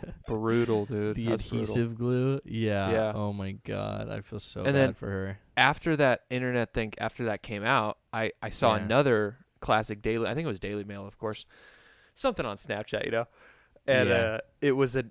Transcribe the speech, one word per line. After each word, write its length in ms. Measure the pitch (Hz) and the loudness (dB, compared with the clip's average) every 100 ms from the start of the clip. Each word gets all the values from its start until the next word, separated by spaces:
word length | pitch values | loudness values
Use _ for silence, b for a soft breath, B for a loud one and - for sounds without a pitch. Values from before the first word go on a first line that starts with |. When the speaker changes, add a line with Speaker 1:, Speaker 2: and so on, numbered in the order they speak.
Speaker 1:
<laughs> 220 | - - - | -10 -12 -6
Speaker 2:
Brutal, 580 | 110 113 117 117 107 101 | -2 2 2 4 2 0
dude. 300 | 107 107 107 | -2 -2 0
Speaker 1:
The 100 | 113 | 0
Speaker 2:
That's 120 | 110 | -2
brutal. 180 | - 117 | -2 -2
Speaker 1:
adhesive 360 | 110 120 117 117 | 0 0 0 -2
glue. 420 | 120 127 131 135 | 0 2 0 -2
Yeah. 460 | - 113 110 101 95 | -4 -2 0 0 2
Speaker 2:
Yeah. 200 | 110 110 107 | 2 0 -2
Speaker 1:
Oh 160 | 104 | -4
my 200 | 101 98 | -4 -6
God. 560 | 98 - 101 104 104 107 | -8 -8 -6 -4 -6 -8
I 120 | 104 | -10
feel 180 | - 107 | -10 -10
so 220 | - - | -10 -4
Speaker 2:
And 60 | 120 | 0
Speaker 1:
bad 80 | |
Speaker 2:
then 200 | 139 131 | 4 2
Speaker 1:
for 120 | - 113 | 0 -6
her. 300 | 98 95 98 _ - | -6 -6 -8 _ 2
Speaker 2:
after 400 | 131 151 175 151 | 4 4 0 2
that 240 | 139 117 - | 4 2 -2
internet 420 | 127 127 123 113 | -4 -2 0 0
thing, 200 | 123 110 - | -2 -4 -4
after 260 | 110 - | -6 -4
that 180 | 117 104 | -4 -4
came 220 | - 104 | -6 -4
out, 340 | 110 135 107 - _ | 0 2 0 -4 _
I, 180 | 110 110 - | -4 -4 -4
I 80 | 110 | -8
saw 260 | - 120 107 | 2 4 4
Speaker 1:
Yeah. 80 | |
Speaker 2:
another 540 | 95 123 139 110 104 113 _ _ | 4 4 6 4 2 -4 _ _
classic 440 | - 110 110 104 | 2 2 2 -4
Daily, 260 | 107 113 104 | -2 0 0
I 60 | |
think 100 | 123 | -2
it 40 | 165 | -4
was 120 | 95 | -6
Daily 240 | 101 104 | -6 -6
Mail, 200 | 101 101 | -8 -10
of 140 | 98 - | -12 -8
course. 280 | 110 107 - b b b b b b | -6 -6 -12 b b b b b b
Something 320 | - 269 196 127 | -4 -2 -2 -4
on 100 | 98 | -6
Snapchat, 460 | - 104 - 104 - | -4 -6 -4 -4 0
you 40 | |
know? 160 | 113 117 b b b b _ - | -2 -2 b b b b _ 2
And, 200 | 131 123 | 4 4
Speaker 1:
Yeah. 60 | |
Speaker 2:
uh, 240 | 117 113 110 - _ | 4 2 -2 -8 _
it 120 | 143 | 2
was 220 | 131 131 | 4 2
a, 120 | 131 113 | 2 -2